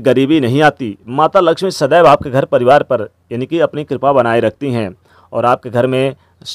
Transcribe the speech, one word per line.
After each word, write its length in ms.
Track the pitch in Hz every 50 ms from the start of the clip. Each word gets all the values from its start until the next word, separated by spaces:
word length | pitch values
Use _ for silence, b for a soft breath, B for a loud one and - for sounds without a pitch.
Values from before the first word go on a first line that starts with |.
| 113
गरीबी 360 | 135 123 131 139 135 160 151
नहीं 220 | 127 113 127 147
आती। 340 | 151 147 143 - 127 104 98 _ _ 110
माता 320 | 127 147 156 156 - 190
लक्ष्मी 300 | 175 165 165 - 190 185
सदैव 360 | - - 151 123 156 175 165
आपके 240 | 143 143 - - 143
घर 140 | 120 131 131
परिवार 360 | - 143 127 120 123 143 147
पर 260 | - - 127 110 104 - _ _ _ -
यानी 140 | 120 120 131
कि 140 | - 160 170
अपनी 240 | 147 - - 147 147
कृपा 280 | - 135 123 135 139
बनाए 280 | 139 131 120 117 113 117
रखती 300 | 117 107 - - 143 135
हैं 160 | 120 113 104 87 95 _ b b b b b b
और 140 | - 117 117
आपके 240 | 123 131 - - 120
घर 160 | 113 120 127
में 280 | 131 131 131 135 135 131 _ _ _ _ _ - -